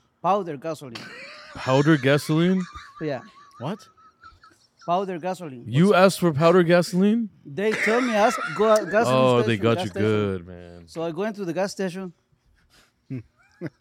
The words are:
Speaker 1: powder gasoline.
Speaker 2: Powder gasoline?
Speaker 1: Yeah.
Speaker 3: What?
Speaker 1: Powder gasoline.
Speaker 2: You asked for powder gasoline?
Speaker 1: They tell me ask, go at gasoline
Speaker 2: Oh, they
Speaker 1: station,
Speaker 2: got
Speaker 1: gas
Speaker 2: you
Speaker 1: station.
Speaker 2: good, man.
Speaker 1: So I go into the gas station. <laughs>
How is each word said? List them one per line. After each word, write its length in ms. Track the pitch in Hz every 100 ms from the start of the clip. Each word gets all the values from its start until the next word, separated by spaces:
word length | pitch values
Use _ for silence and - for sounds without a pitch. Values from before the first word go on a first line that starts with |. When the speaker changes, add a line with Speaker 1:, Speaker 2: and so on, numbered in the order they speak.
| _ _
Speaker 1:
powder 340 | 170 202 170 143
gasoline. 400 | 160 156 139 117 - - - - -
Speaker 2:
Powder 440 | - - 135 143 156
gasoline? 640 | 127 143 - 156 175 190 180 - - -
Speaker 1:
Yeah. 220 | 156 127 - - - -
Speaker 3:
What? 260 | 131 214 - _ _ _ - _ _ _ _ _ -
Speaker 1:
Powder 320 | 175 196 175
gasoline. 460 | 175 185 165 127 113
Speaker 2:
You 280 | 127 190
asked 260 | 180 190 -
for 140 | 175
powder 280 | 143 165 185
gasoline? 680 | 165 175 170 180 202 226 220 - -
Speaker 1:
They 260 | 139 214
tell 300 | 214 208 233
me 100 | 254
ask, 240 | 214 226 - - 151
go 160 | 220
at 100 | 214 185
gasoline 240 | 202 123 131
Speaker 2:
Oh, 220 | 131 120
they 60 | 110 110
Speaker 1:
station, 80 |
Speaker 2:
got 120 | 113 113
Speaker 1:
gas 60 | 95
Speaker 2:
you 40 |
Speaker 1:
station. 180 | - 107
Speaker 2:
good, 380 | 107 101 95 85
man. 400 | 87 87 87 85
Speaker 1:
So 160 | 165
I 80 | 165
go 120 | 160
into 220 | 214 202 180
the 80 |
gas 180 | 165 196
station. 400 | - 190 180 185 - _ _ _ _ _ _ _ _ _
<laughs> 140 | 131 - _ _ _ 175 -